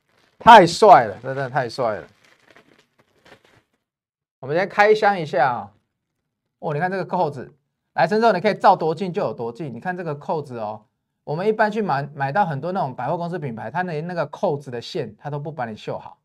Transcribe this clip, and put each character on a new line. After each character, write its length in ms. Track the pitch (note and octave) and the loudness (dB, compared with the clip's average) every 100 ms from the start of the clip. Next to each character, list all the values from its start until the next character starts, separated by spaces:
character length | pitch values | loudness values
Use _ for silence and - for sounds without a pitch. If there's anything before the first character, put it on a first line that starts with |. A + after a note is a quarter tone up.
| _ _ _ - | _ _ _ 4
太 260 | A3+ A3+ | 10 10
帅 420 | E3+ - G#3+ D#3 A2 | 10 6 8 8 6
了， 120 | F#2+ | -4
真 140 | C3 | -8
的 160 | C3+ C3 | -8 -6
太 180 | C#3+ A#2+ | -4 -4
帅 280 | - A#2 G2 | -2 -4 -4
了。 80 | - _ _ _ _ _ _ _ _ _ _ _ _ - _ _ _ _ _ _ _ _ _ _ | -10 _ _ _ _ _ _ _ _ _ _ _ _ -20 _ _ _ _ _ _ _ _ _ _
我 80 | C3 | -4
们 100 | E3 | -2
先 120 | F#3 | 0
开 260 | - G#3 | 4 4
箱 240 | G#3+ G#3 G3 | 4 2 0
一 80 | C#3+ | -2
下 240 | F#3 C#3 | 0 0
啊。 200 | A#2 G2+ _ _ _ _ _ _ _ _ _ | 0 -8 _ _ _ _ _ _ _ _ _
哦， 120 | E3 | -8
你 60 | D3 | -4
看 100 | F3+ | -4
这 80 | F#3+ | -4
个 80 | |
扣 240 | F3 F3+ D#3+ | -4 -4 -4
子， 240 | C3+ - _ _ _ _ | -6 -14 _ _ _ _
来 120 | - D#3+ | -2 0
深 140 | G#3+ | 2
圳 140 | A3+ | 2
你 60 | F3+ | 2
可 80 | G#3 | 0
以 60 | |
照 220 | F#3+ A3 F#3 | 2 4 4
多 180 | D#3+ | 0
近 180 | D#3 F#3+ | -4 -6
就 80 | F#3 | -4
有 140 | C#3 | -4
多 180 | A2 A#2+ | -4 -10
近。 220 | A#2 D3+ | -8 -12
你 60 | A#2 | -10
看 160 | F#3 F3+ | -10 -8
这 80 | |
个 100 | E3 | -8
扣 260 | D3 E3+ E3 | -10 -8 -8
子 180 | C#3+ A#2+ | -8 -10
哦， 220 | G#2+ A2 _ _ _ _ | -10 -10 _ _ _ _
我 100 | - | -10
们 100 | D3+ G#3+ | -4 -2
一 60 | |
般 160 | G#3+ G#3+ | 0 -2
去 120 | A3 | -2
买， 260 | F#3+ C#3 C#3+ | -4 -4 -6
买 160 | C#3+ C#3 | -6 -4
到 160 | D#3 F3+ | -2 -2
很 140 | C3+ | -4
多 100 | E3 | -6
那 80 | F#3+ | -6
种 160 | C#3+ | -6
百 140 | A#2+ B2+ | -6 -6
货 80 | E3+ | -6
公 120 | E3+ | -6
司 80 | F3 | -8
品 180 | C#3 | -10
牌， 140 | A2 A2+ | -10 -8
它 140 | E3 | -8
连 240 | F#3 D3+ E3+ | -6 -8 -8
那 80 | |
个 100 | E3+ D3 | -6 -8
扣 300 | - F#3+ C#3+ | -6 -4 -4
子 140 | C#3 | -8
的 100 | A#2+ | -12
线 320 | - - G#2+ G#2 | -10 -8 -10 -12
它 100 | D3 | -12
都 120 | D3 | -10
不 100 | D#3 | -10
帮 180 | D3 A#2 | -10 -10
你 80 | G#2 | -10
绣 220 | - G#2+ | -12 -12
好， 180 | - - | -14 -20